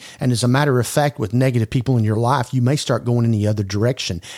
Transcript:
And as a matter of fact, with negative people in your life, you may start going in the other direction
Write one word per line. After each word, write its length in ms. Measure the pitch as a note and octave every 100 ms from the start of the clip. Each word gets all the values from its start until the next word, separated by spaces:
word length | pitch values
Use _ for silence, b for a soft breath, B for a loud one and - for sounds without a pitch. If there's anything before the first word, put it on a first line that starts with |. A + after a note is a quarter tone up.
| B B
And 120 | B2+
as 120 | A#2+
a 40 | B2
matter 320 | C3 D3 B2+
of 80 | A2+
fact, 320 | - D3 -
with 120 | A2
negative 380 | A#2+ C3 A#2+ A2
people 260 | C3+ A#2+ B2
in 60 |
your 120 | G#2+ G#2+
life, 380 | A#2 C#3 B2
you 80 | C3
may 140 | B2 D3
start 300 | - B2 A#2+
going 200 | A#2+ A#2
in 60 |
the 140 | A2 G#2
other 160 | G#2
direction 580 | G2 G2+ A#2 - - F2 B